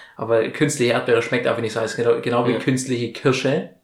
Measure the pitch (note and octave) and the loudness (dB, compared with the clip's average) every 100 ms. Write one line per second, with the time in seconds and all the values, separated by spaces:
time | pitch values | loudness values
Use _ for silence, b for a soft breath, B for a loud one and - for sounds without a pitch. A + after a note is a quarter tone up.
0 | B - A2+ A2+ - - C#3+ - A#2+ A#2+ | B -10 0 2 0 0 -2 2 2 2
1 | B2 A#2 - B2 B2+ A#2 A2 A#2 A2 - | 2 0 2 -2 0 -2 -2 -2 -4 0
2 | A#2 A#2 A#2+ A#2+ B2 A2+ - B2+ C3 A#2+ | 0 2 0 0 2 0 0 0 0 -2
3 | A#2 - C#3 B2 C3 D#3+ - - | -4 0 0 2 0 -2 -4 -14